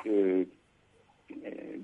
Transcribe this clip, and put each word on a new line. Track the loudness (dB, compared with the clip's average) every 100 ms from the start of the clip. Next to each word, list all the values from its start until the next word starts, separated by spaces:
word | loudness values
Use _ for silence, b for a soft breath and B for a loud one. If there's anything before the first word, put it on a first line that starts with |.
| 0
e, | 4 4 4 0 -6 _ _ _ _ _ _ -20 -16
e, | -14 -14 -12 -14